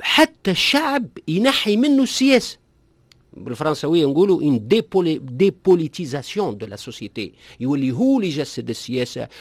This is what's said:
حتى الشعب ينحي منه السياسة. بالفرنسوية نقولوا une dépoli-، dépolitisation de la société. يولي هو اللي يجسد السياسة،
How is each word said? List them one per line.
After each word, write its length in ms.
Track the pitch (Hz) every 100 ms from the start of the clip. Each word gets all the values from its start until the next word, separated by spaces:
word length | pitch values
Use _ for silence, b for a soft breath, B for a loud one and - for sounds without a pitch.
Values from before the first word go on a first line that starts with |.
حتى 480 | - - 311 _ 196
الشعب 560 | 175 - 285 311 277 185 - -
ينحي 480 | 170 262 269 220 208
منه 260 | 285 277
السياسة. 600 | 254 - 269 247 - - _ _ _ _ _ _ _ -
بالفرنسوية 720 | 98 120 151 147 151 170 143
نقولوا 340 | 143 196 180
une 180 | 147 120 107
dépoli-، 460 | 220 220 190 170 156 131 123
dépolitisation 1080 | 190 - 185 175 156 - 151 139 - 202 180
de 140 | 104 104
la 100 | 101
société. 560 | - - 101 - 101 - B B
يولي 320 | 127 143 131
هو 240 | 123 254 269
اللي 120 | 185
يجسد 420 | 143 139 - 120
السياسة، 580 | 113 - 123 123 127 113 B